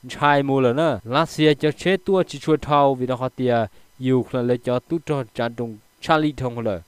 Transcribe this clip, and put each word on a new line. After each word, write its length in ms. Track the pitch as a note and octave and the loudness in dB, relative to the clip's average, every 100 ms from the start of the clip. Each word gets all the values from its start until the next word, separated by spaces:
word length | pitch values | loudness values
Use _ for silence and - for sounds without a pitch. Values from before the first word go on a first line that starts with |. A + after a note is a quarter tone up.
| B2+ | -14
Chai 360 | - D3 C#3+ | -2 2 4
mù 160 | C#3 C3+ | 2 2
là 140 | B2+ | 2
nè, 240 | B2+ D#3+ A2+ | 2 0 -2
lá 220 | G#2+ C3+ D#3+ | -2 -2 -2
xìa 280 | - D3+ | 2 2
cho 180 | D3 D3+ | 4 0
chế 260 | - - F#3+ | -2 -2 -2
tua 260 | - F#3+ | 0 0
chỉ 160 | F3+ C#3 | 0 -4
chua 180 | - D3+ | 0 0
thâu 380 | - D3 C#3 C3 | 2 2 2 2
vì 120 | B2 | -4
nó 80 | B2 | -4
khó 140 | B2+ | -4
tìa. 360 | - B2 A#2 A2 - - _ | -2 0 0 -2 -8 -20 _
Yêu 260 | C3 B2+ A#2 | 0 0 0
là 100 | B2+ | -4
lệ 160 | A#2+ B2 | -2 -2
cho 160 | - B2 | 0 -4
tú 180 | _ E3 - | _ -6 -4
trò 180 | C#3+ A#2+ - | -6 -6 -6
trả 120 | A#2 | -6
đồng 300 | A#2 A#2 G#2+ _ _ | -4 -8 -10 _ _
Charlie 320 | - D#3 D#3 C3 | 0 0 0 -2
thông 220 | B2+ A#2+ | -6 -4
là. 220 | A2+ F#2 | -4 -4